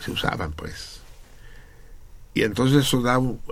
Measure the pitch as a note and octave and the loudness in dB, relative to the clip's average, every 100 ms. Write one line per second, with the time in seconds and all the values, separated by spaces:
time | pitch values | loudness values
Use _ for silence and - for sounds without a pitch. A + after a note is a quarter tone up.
0 | - - - - E2 D2+ - - - - | -6 -2 -2 -2 -4 -6 -10 -10 -12 -16
1 | - - - - - - - - - - | -18 -20 -20 -20 -18 -18 -18 -20 -18 -18
2 | - - - - A2 G#2+ C3 C#3+ C#3 C3 | -16 -18 -6 0 2 4 6 6 6 2
3 | B2 B2+ B2+ B2+ - | 4 4 2 -2 -6